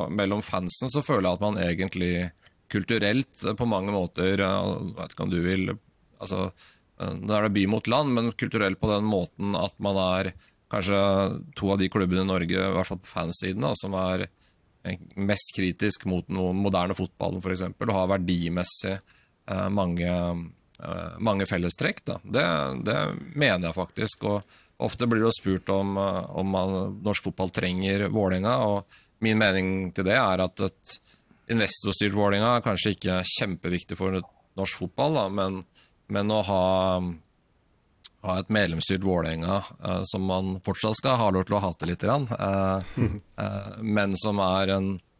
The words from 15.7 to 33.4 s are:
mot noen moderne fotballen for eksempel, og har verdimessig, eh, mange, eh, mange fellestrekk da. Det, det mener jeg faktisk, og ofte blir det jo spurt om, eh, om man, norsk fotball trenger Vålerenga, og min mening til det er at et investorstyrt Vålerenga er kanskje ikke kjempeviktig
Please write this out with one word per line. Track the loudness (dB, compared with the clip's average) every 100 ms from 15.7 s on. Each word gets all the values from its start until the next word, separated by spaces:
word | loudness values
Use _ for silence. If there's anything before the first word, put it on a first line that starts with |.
| 2 0 0 0
mot | -2 -2
noen | -2 0 2
moderne | 2 2 0 -2
fotballen | -4 -4 -4 -4
for | -4
eksempel, | -4 -4 -4 -2
og | 0
har | 2 2
verdimessig, | 2 0 0 0 2 2 0 -4 -10 -20 _ _ -8
eh, | -4 -2
mange, | 0 0 0 0 0 -2 -4 -8 -14 _ -14
eh, | -10 -8 -10 -4
mange | 0 0 0
fellestrekk | 0 0 0 -2 -4
da. | -8 -8 -2
Det, | 0 2 2 0 -2
det | -2 0 -2 -4 -8 0
mener | 2 2 0
jeg | -4
faktisk, | -6 -2 0 0 0
og | -2 -4 -20 _ -6
ofte | -4 -2 2
blir | 4
det | 4
jo | 2
spurt | 2 -2 0
om, | 0 0 0
eh, | 0 -2 -4 -4
om | 0
man, | 0 0 -2 -4 -4
norsk | -2 -2
fotball | -4 -4 -4
trenger | -2 -2 0 0 2 2
Vålerenga, | 2 2 2 2 2 0
og | -2 -4 -20 _ -4
min | 2 4
mening | 4 4 2 -2 -4
til | -2 2
det | 4
er | 4 2
at | 0 0
et | -6 _ -10 -10 _ _ _ _ -4
investorstyrt | 0 2 2 2 2 2
Vålerenga | 2 2 4 4 2
er |
kanskje | 2 0 0 0
ikke | 0 0
kjempeviktig | 2 0